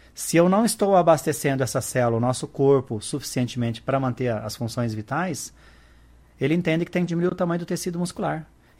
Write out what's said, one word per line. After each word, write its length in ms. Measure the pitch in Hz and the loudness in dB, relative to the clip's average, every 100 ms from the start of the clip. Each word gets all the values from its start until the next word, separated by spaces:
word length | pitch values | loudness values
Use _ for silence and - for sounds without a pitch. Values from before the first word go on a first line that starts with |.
| - | -20
Se 240 | - - 160 | -12 0 4
eu 100 | 175 | 6
não 160 | 196 | 4
estou 320 | 233 - 196 185 | 2 2 4 6
abastecendo 680 | 165 156 165 139 143 135 | 6 4 2 -2 0 0
essa 180 | 131 131 | 0 -2
célula, 360 | - 127 120 117 | -2 0 2 2
o 20 | |
nosso 280 | 123 127 - | 0 -2 -6
corpo, 540 | - 139 139 131 110 | 2 4 4 2 -8
suficientemente 800 | - 143 - 135 120 123 117 113 | -6 -8 -6 -4 -4 -2 -4 -4
pra 180 | - 135 | -2 0
manter 280 | 131 120 127 | -2 -2 -2
a, 100 | 107 | -2
as 160 | 113 - | -6 -8
funções 380 | 117 123 117 | -6 -4 -4
vitais, 580 | 107 107 143 185 143 - - - - - - - - _ - | -4 -6 -4 -4 -6 -12 -18 -20 -20 -20 -20 -20 -20 _ -4
ele 140 | 135 | 0
entende 320 | 175 175 160 170 | 0 0 0 0
que 60 | |
tem 120 | 180 | -2
que 60 | 170 | -2
diminuir 220 | 170 180 | 0 -2
o 40 | 185 | -2
tamanho 240 | 175 170 | -2 -2
do 60 | 170 | -4
tecido 320 | 175 185 175 | -6 -4 -4
muscular. 480 | 175 - 165 156 - _ _ | -6 -4 -4 -4 -10 _ _